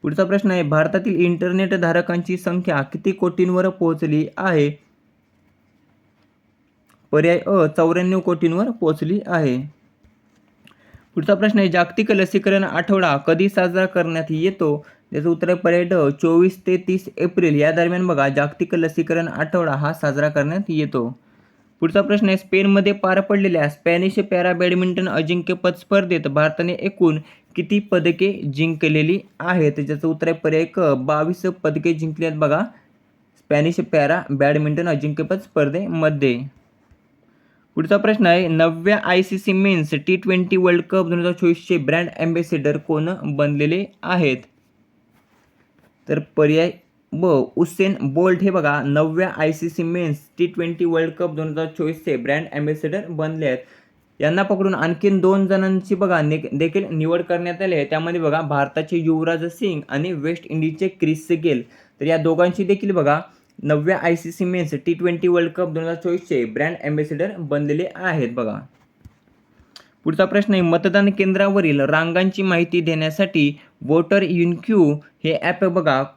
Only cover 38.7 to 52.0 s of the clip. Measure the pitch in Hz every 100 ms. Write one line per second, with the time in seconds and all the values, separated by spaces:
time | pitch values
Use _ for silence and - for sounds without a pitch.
38.7 | 165 180 208 - 180 190 190 202 190 196
39.7 | 180 151 151 147 185 185 185 180 190 180
40.7 | 175 170 190 175 175 175 175 180 170 -
41.7 | 175 139 160 175 - 165 170 165 160 143
42.7 | 147 - 156 160 185 147 143 147 143 151
43.7 | 175 202 _ 160 180 151 127 - _ _
44.7 | _ _ _ _ _ _ _ _ _ _
45.7 | _ _ _ - 147 147 - 151 156 175
46.7 | - _ _ _ 151 180 143 123 - 170
47.7 | - 190 196 139 143 185 180 196 185 147
48.7 | 147 139 143 160 160 185 - 156 156 165
49.7 | 160 165 175 170 147 _ - 170 151 170
50.7 | 165 175 165 165 160 175 151 160 151 160
51.7 | 156 160 160